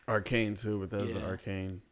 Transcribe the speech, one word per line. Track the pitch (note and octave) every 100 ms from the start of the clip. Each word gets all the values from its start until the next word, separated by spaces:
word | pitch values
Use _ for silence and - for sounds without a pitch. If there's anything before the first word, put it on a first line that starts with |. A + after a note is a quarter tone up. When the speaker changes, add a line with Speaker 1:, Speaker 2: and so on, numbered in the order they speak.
| -
Speaker 1:
Arcane, | A2 G2 A#2+ G#2+ G#2
too. | G#2+ G#2+
Bethesda | F#2+ G#2 G2+ G#2+
Speaker 2:
Yeah. | F2+
Speaker 1:
Arcane. | F#2+ - G2 F#2+ F#2+ -